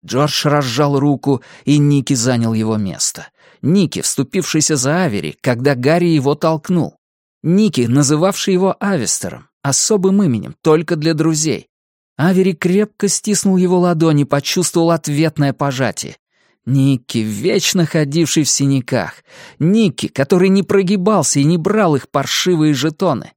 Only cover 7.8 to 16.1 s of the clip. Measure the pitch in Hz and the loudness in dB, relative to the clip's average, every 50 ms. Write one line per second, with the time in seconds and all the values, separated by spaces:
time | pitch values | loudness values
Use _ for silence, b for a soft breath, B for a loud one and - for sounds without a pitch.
7.8 | 120 113 123 143 147 131 156 151 170 190 196 - - - 190 180 190 190 - _ | 0 2 2 2 2 2 2 2 2 0 0 -2 -2 0 0 2 0 0 -2 _
8.8 | - 202 196 156 110 92 - - - 90 78 65 - _ _ _ - 139 139 - | -4 -2 -2 -2 -2 -4 -4 -6 -6 -10 -12 -14 -20 _ _ _ -4 -2 -2 0
9.8 | - - 220 202 180 190 190 202 202 160 120 107 90 64 - _ - 160 151 165 | 0 0 0 2 2 2 2 4 2 2 0 -2 -4 -10 -16 _ 2 2 2 2
10.8 | 170 - 175 156 147 165 165 151 156 165 160 151 156 156 113 90 - _ _ _ | 2 -2 -4 -2 0 -2 0 0 0 0 0 0 -2 -2 -4 -4 -8 _ _ _
11.8 | _ _ _ _ _ _ _ - 160 180 190 185 190 190 180 - - 175 180 202 | _ _ _ _ _ _ _ 0 0 2 2 4 2 2 0 0 0 0 2 2
12.8 | 208 208 _ _ - 196 - - - 214 208 - - 196 185 185 185 175 180 180 | 0 -2 _ _ -2 -2 -2 -2 -2 -2 -2 0 2 2 2 2 2 2 2 2
13.8 | 180 180 175 156 165 165 151 147 143 - - 143 - - - 185 170 - - 175 | 2 2 2 2 2 2 4 2 2 2 0 -2 -2 -2 -2 -2 -2 0 0 0
14.8 | 165 170 170 160 - 151 147 143 160 156 156 - 147 139 127 _ 147 143 131 127 | 2 2 0 -2 -2 -4 -2 0 0 -2 0 -2 -2 -2 -2 _ -4 -4 -2 -2
15.8 | 135 110 - - - - | -4 -4 -4 -6 -12 -14